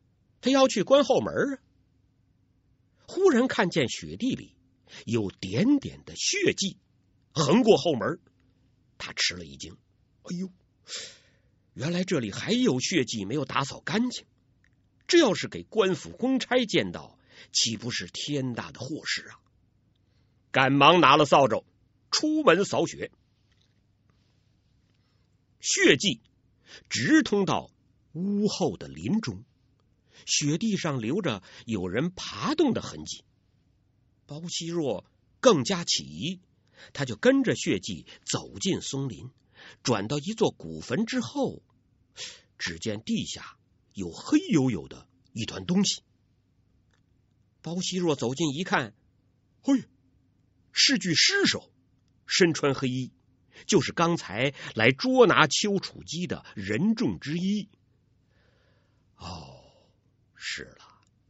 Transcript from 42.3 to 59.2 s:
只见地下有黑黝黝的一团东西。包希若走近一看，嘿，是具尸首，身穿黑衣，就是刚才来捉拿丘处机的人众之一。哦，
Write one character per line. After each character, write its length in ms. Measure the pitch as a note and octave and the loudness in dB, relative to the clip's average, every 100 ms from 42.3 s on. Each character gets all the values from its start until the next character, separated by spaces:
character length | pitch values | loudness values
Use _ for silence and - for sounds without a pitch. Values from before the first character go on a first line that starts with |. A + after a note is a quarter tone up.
| - _ - | -18 _ -12
只 220 | - E2 | -10 -8
见 220 | A2 G#2 | -8 -6
地 220 | - A3 F#2+ | -4 -4 -6
下 320 | - - - _ _ _ | -10 -16 -20 _ _ _
有 180 | - F2+ | -10 -10
黑 260 | D#2+ - D4+ | -10 0 0
黝 320 | F#4+ E3+ C3 | 2 2 2
黝 160 | F#2 C2+ | -2 -8
的 200 | - - _ _ | -18 -20 _ _
一 120 | - G#2+ | -10 -10
团 200 | G2+ F#2 | -8 -2
东 180 | G#2 | 0
西。 200 | G2 - _ _ _ _ _ _ _ _ _ _ _ _ _ _ _ _ | 0 -2 _ _ _ _ _ _ _ _ _ _ _ _ _ _ _ _
包 180 | D#3 F3 | -10 -6
希 160 | F3+ F#3 | -4 0
若 180 | F3 C#3+ | 0 0
走 180 | A#2 | -2
近 200 | C3+ E3 | -2 -2
一 100 | C3+ | -2
看， 300 | F#3 F#3 A#2 - _ _ _ _ _ _ | -2 -2 -2 -10 _ _ _ _ _ _
嘿， 220 | - C4+ - _ _ _ _ _ _ _ _ | 0 0 0 _ _ _ _ _ _ _ _
是 260 | - - B3 | 0 2 2
具 160 | F#3 | 0
尸 320 | D3 - G4 F#4+ | 2 2 2 2
首， 260 | - - _ _ _ _ _ - | -2 -8 _ _ _ _ _ -4
身 280 | - F3+ | 2 2
穿 200 | C#3+ C#3+ | 2 0
黑 140 | C3 C3 | 0 -4
衣， 240 | B2+ B2+ _ _ _ _ - - | -6 -8 _ _ _ _ -12 2
就 140 | F#3+ | 2
是 100 | A#2+ | 2
刚 240 | - E3+ E3+ | 0 0 0
才 380 | - G2 C#3 - - | -4 -4 -4 -4 -8
来 180 | - A2+ | 2 2
捉 360 | C3+ B3+ C4 A3 | 2 2 6 6
拿 200 | C3 D#3 | 8 4
丘 320 | - G#3 G3+ | 2 0 -2
处 220 | - - | -4 -14
机 240 | - D#3+ F3+ | -12 -8 -6
的 180 | D#2 - - | -8 -12 -10
人 400 | F#2+ G#2+ G3+ A3 | -4 0 0 0
众 240 | F3+ D#2+ | 0 -2
之 180 | C3+ E3+ | -4 -4
一。 300 | F#3+ G#3 - _ _ _ _ _ _ _ _ _ _ _ _ _ _ | -2 -2 -6 _ _ _ _ _ _ _ _ _ _ _ _ _ _
哦， 460 | - | -20